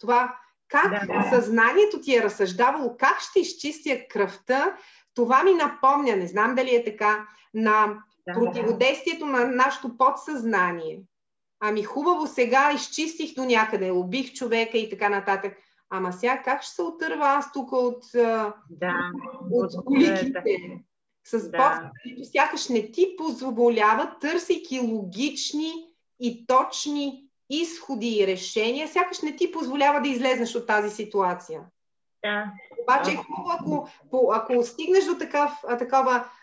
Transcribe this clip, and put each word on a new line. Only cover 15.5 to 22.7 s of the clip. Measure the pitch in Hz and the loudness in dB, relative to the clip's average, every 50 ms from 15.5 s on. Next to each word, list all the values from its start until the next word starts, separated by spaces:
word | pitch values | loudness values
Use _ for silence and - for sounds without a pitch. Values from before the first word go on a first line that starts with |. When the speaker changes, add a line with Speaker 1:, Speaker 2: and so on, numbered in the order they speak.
| - - _ _ _ _ _ _ | -10 -12 _ _ _ _ _ _
Speaker 1:
Ама | 190 185 185 180 180 | -6 -6 -4 -4 -4
сега | - 240 240 269 269 - | -2 -2 -2 -2 -2 -2
как | 254 269 - - | -4 -4 -4 -4
ще | - - | -8 -8
се | - 349 | -6 -6
отърва | 320 - - 330 320 - 294 294 | -6 -6 -6 -6 -6 -2 0 0
аз | 285 277 285 277 - - | 2 2 0 -2 -4 -6
тук | 285 247 - 262 | -10 -8 -2 -2
от, | 254 247 247 240 240 - - - | 0 0 0 -2 -6 -10 -4 0
а, | 240 233 226 226 220 208 208 214 - _ - | 2 2 2 2 0 -2 -4 -6 -10 _ -20
Speaker 2:
Да, | 170 - 180 180 175 175 175 180 175 - - - - - 175 185 - | -10 -6 -4 -2 -2 -2 -4 -6 -8 -10 -12 -14 -14 -12 -6 -2 0
Speaker 1:
от | 240 190 - - | 0 0 0 -4
Speaker 2:
от | - - | -6 -2
Speaker 1:
уликите? | 254 285 - 349 - 190 | 2 4 6 6 6 4
Speaker 2:
кожата. | 190 - - - 180 - 220 190 180 180 - - 175 - _ _ _ _ _ _ _ _ | 2 0 -2 -4 -2 -2 -2 -2 -2 -4 -10 -14 -16 -18 _ _ _ _ _ _ _ _
Speaker 1:
С | - - 220 196 - | -6 -6 -6 -4 -2
Speaker 2:
Да. | - 254 | 0 2
Speaker 1:
подсъзнанието | 269 - 160 320 330 - - - - 247 - - - - - | 4 4 2 0 -4 -12 -16 -18 -18 -16 -14 -14 -12 -2 0
сякаш | 277 - - - 294 - | 2 2 2 0 -4 -4
не | - | -2